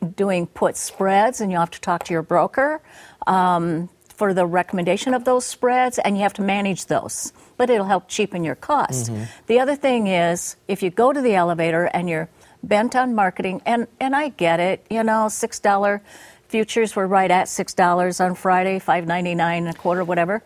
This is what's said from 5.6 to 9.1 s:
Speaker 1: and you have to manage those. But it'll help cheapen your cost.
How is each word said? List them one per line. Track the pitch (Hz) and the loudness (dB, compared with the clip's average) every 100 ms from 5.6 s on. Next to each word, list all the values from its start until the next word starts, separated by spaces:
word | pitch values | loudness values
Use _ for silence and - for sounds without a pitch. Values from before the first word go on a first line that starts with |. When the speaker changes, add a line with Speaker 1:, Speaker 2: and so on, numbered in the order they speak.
| 247 247 254 247 | 0 2 0 0
Speaker 1:
and | - | -2
you | 202 | 0
have | 202 | -2
to | 196 | -2
manage | 196 196 196 180 - | -2 0 -2 -4 -2
those. | 147 - - - - - _ | -2 -2 -10 -12 -14 -20 _
But | 247 | 2
it'll | 233 196 | 2 2
help | 190 - | -2 -2
cheapen | - 202 185 | -4 -4 -2
your | 165 | -4
cost. | 127 - 285 220 131 117 | -6 -2 0 0 -2 -4